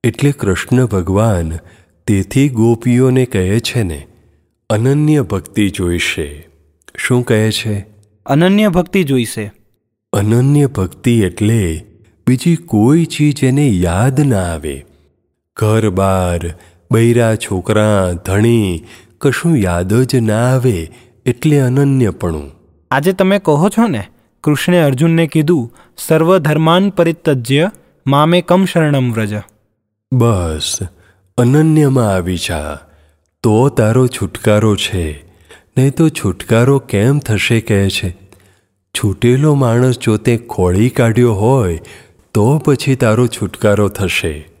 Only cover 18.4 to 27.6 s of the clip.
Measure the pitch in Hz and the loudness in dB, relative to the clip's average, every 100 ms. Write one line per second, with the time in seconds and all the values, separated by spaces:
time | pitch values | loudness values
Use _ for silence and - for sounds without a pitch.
18.4 | 113 117 98 82 - - _ _ 143 120 | 2 2 0 -4 -10 -20 _ _ -2 -2
19.4 | 170 156 95 85 92 113 127 127 113 107 | 0 0 0 -2 0 0 0 0 0 0
20.4 | 123 131 127 95 80 - - _ - 123 | 0 0 0 -2 -6 -16 -20 _ -6 -2
21.4 | 156 147 127 131 143 135 110 82 90 78 | 0 2 2 2 2 2 0 -2 -6 -6
22.4 | 71 - _ _ _ 135 160 190 190 202 | -10 -20 _ _ _ -2 0 0 0 0
23.4 | 175 147 190 - 233 123 95 _ _ _ | 0 0 0 0 0 -2 -8 _ _ _
24.4 | - 143 - 175 147 127 165 165 165 160 | -2 -2 2 2 2 2 0 2 0 0
25.4 | 151 170 117 - _ - - 156 160 190 | 0 0 -2 -14 _ -18 -2 0 4 2
26.4 | - 160 160 175 196 190 165 160 - 139 | 2 0 2 2 0 0 -2 0 -2 -2
27.4 | 117 139 | -2 -2